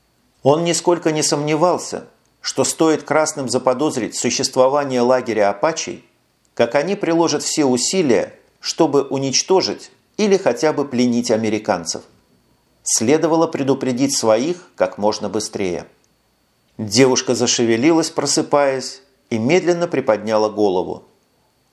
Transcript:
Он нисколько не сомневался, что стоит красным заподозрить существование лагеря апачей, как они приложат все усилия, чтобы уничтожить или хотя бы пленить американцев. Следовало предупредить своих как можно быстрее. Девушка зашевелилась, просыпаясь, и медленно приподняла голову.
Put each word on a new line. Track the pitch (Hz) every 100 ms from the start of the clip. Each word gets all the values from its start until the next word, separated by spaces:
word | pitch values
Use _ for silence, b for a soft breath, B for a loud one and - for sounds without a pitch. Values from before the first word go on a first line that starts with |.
| _ _ _ _
Он | 135 156
нисколько | 170 165 - 175 170
не | 151
сомневался, | 147 147 147 156 180 151 - - - _ _ _
что | - -
стоит | 127 - 160 147
красным | - 147 151 - 127
заподозрить | 127 127 127 151 127 101 -
существование | 127 120 127 131 131 143 139 127
лагеря | 120 127 117 107 101
апачей, | 101 156 160 - 87 _ _ _ _ _
как | - 117
они | 143 165 202
приложат | 160 165 160 143
все | - -
усилия, | 139 123 - 190 147 98 78 - _ _
чтобы | - - 156 139
уничтожить | - 135 135 135 - 185 196 - - _ _ -
или | 208 190
хотя | 139 120 156
бы | 143
пленить | 143 120 123 117 120
американцев. | 110 110 107 107 90 82 - - _ _ _ _ _ _ _
Следовало | - - 117 156 156 160 160
предупредить | - 135 131 127 120 139
своих | - 113 110 147 180 -
как | - 92 -
можно | 104 104 104
быстрее. | 104 - 104 95 85 - _ _ _ _ _ _ _ _ -
Девушка | 107 104 131 123 -
зашевелилась, | 120 120 - 117 113 151 165 156
просыпаясь, | - 143 160 151 147 139 131 - - _ _ -
и | 113
медленно | 120 180 160 170 170
приподняла | 139 113 104 107 107 107
голову. | 101 104 90 82 80 - _ _ _ _ _ _